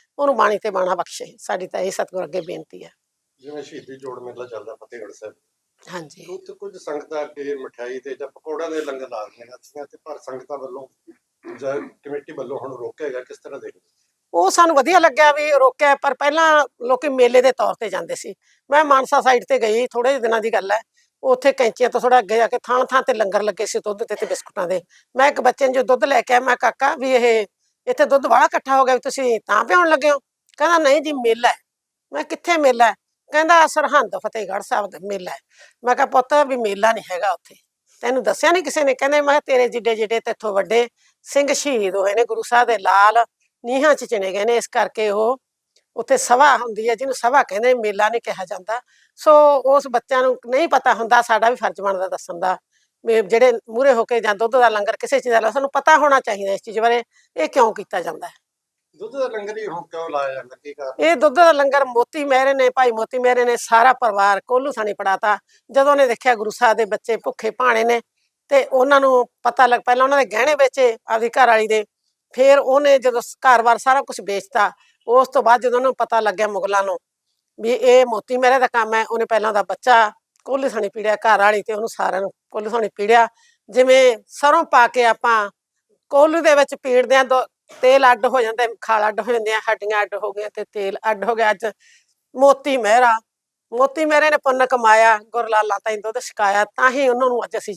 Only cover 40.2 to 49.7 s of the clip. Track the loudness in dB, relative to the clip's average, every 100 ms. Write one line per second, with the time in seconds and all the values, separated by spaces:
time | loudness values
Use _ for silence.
40.2 | -6 -8 -4 -4 -2 0 -2 _ _ _
41.2 | -6 -2 0 -2 -2 -2 -2 -2 -2 0
42.2 | -2 -4 -2 0 2 0 0 4 4 4
43.2 | -2 _ _ _ -6 0 2 0 -2 -6
44.2 | -4 -4 -2 -2 -2 -4 -4 -2 -4 -2
45.2 | -2 -4 _ _ _ _ _ -10 -2 -2
46.2 | 0 2 4 2 -2 -6 -4 -4 -4 -4
47.2 | 0 0 0 -2 0 0 -2 -2 -2 -2
48.2 | -8 -10 -10 -12 -10 -10 _ _ _ _
49.2 | 4 6 6 4 2